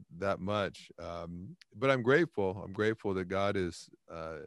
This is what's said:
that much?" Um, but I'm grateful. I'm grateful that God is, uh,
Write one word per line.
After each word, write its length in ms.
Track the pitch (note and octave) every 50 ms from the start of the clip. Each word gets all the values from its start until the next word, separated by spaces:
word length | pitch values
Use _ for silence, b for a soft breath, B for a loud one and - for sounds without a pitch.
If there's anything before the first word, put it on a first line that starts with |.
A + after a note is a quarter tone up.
| - - - E2+
that 200 | G2 G2 F#2 -
much?" 540 | F2+ G2 G#2 G#2 G2 E2+ - - - - - -
Um, 540 | E2+ E2+ E2+ E2+ E2+ E2+ F2 F2 F#2 C3 F3+ - - _ -
but 160 | G#2 B2+ C3+
I'm 120 | C3+ B2+
grateful. 600 | A2 B2 C#3 E3 E3+ D#3+ - G#2+ G2 F#2+ F#2+ G2
I'm 120 | E2+ F#2 F#2+
grateful 400 | G#2 G#2 A2 A2 - - G2+ F#2+
that 100 | F#2 F#2
God 320 | F2 F#2+ G2 G2 G2+ G2+
is, 320 | G2 F#2 E2+ D#2+ - - - - - _ -
uh, 240 | E2+ E2 D#2+ D#2+ D#2+ D2 -